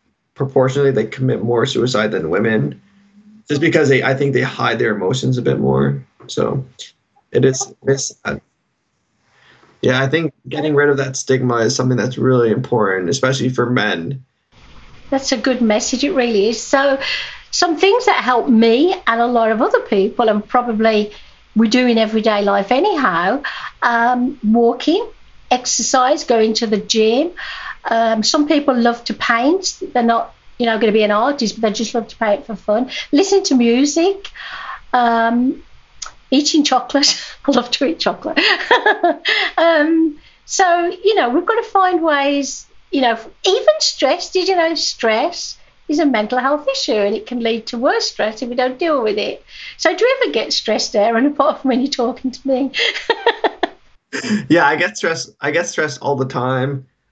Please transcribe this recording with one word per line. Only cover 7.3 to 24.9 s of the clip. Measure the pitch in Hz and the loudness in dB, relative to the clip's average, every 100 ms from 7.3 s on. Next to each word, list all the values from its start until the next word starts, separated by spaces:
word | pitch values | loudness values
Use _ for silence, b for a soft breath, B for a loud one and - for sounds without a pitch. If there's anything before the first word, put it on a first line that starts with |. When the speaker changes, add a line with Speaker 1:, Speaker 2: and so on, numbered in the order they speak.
Speaker 1:
it | 120 | 2
is, | 131 131 - - | 2 0 -8 -8
it's, | 131 135 - - | -4 -2 -4 -10
uh, | - - _ _ _ _ _ _ _ _ _ b b b b - | -10 -10 _ _ _ _ _ _ _ _ _ b b b b -4
yeah, | - 127 | 0 2
I | 135 | 2
think | 156 160 - 135 | 0 -2 -6 -4
getting | 151 151 143 | -2 2 2
rid | 147 | 4
of | 139 | 2
that | 135 135 | -2 -6
stigma | - 131 127 117 | 0 0 2 2
is | 113 - | 0 0
something | 127 120 | 0 0
that's | 113 - | 0 0
really | 127 127 113 | 2 4 4
important, | 131 127 113 101 95 87 | 0 0 0 0 0 -2
especially | - 131 135 127 | 0 0 0 -2
for | 127 120 | 0 0
men. | 123 104 87 85 135 - _ _ - - - - - - | 0 0 -4 -6 -12 -14 _ _ -20 -20 -20 -20 -18 -6
Speaker 2:
That's | 269 - | -4 -2
a | 240 | -2
good | 262 233 | -2 0
message, | 226 214 - 247 285 | 2 0 -2 -2 -2
it | |
really | 269 240 208 208 | 0 0 2 0
is. | 226 | -2
So | - 277 277 269 B B B B B | 0 2 2 0 B B B B B
some | - 349 302 | -2 0 2
things | 381 466 415 | 4 4 2
that | - | 0
help | 214 247 240 | 0 0 4
me | 220 226 240 349 381 - | 4 6 4 2 0 -2
and | 233 | 0
a | 240 | 2
lot | 240 220 | 2 2
of | 220 | 2
other | 359 466 | 2 0
people, | - 202 196 - 226 | 0 0 0 0 0
and | 208 - | 0 0
probably | 247 240 214 220 214 208 B B B _ 214 | 0 0 0 2 2 -2 B B B _ 0
we | 226 | 2
do | 247 247 | 2 2
in | 220 | 2
everyday | 220 220 220 208 | 2 0 0 0
life | 208 202 196 | 2 0 2
anyhow, | 254 403 339 240 170 180 269 B B B - | 0 2 0 0 0 0 -2 B B B -4
um, | 240 233 233 254 254 294 | -2 2 2 0 -2 -2
walking, | 214 233 233 247 - | 2 4 4 2 0